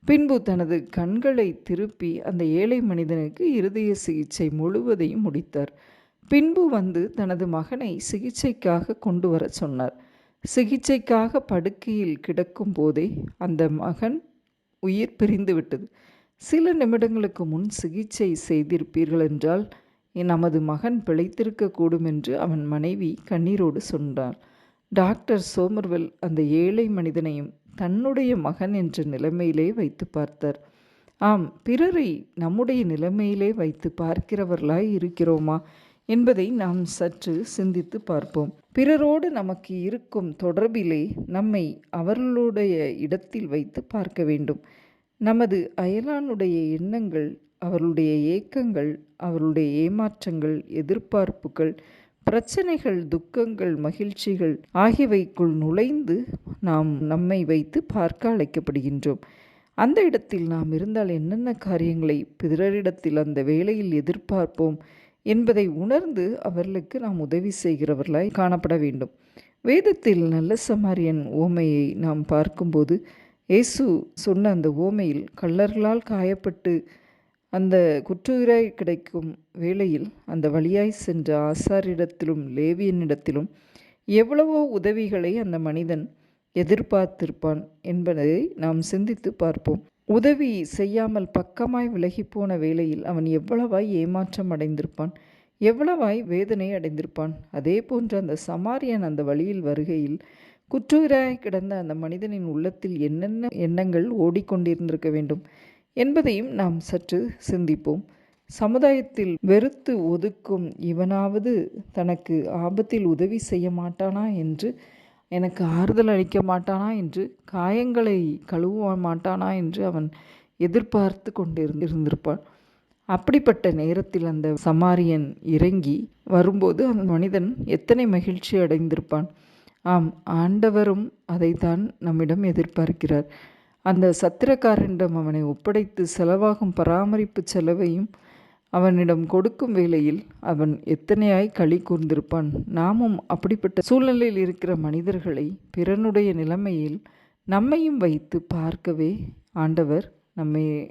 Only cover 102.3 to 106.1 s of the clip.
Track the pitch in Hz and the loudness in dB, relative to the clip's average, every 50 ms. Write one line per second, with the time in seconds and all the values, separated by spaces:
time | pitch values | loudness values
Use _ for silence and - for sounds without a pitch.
102.3 | 208 202 180 170 151 147 160 185 185 185 - 196 180 160 147 147 151 160 180 202 | -6 -6 -6 -4 -4 -2 -2 -4 -4 -6 -8 -6 -4 -2 -2 -2 -2 -2 -4 -4
103.3 | 214 226 233 240 240 - 175 165 170 175 185 185 175 170 170 240 240 226 160 170 | -4 -4 -6 -6 -4 -2 -2 0 0 0 0 2 2 2 0 0 0 2 2 2
104.3 | 170 196 202 - 202 185 180 170 170 165 170 165 156 156 - 160 151 151 151 143 | 2 2 -2 0 -2 0 2 0 0 0 -2 -4 -4 -2 -2 -2 0 0 -2 -2
105.3 | 151 170 - - _ - - - _ _ _ _ _ - 240 269 | -4 -6 -6 -16 _ -20 -20 -20 _ _ _ _ _ 0 0 2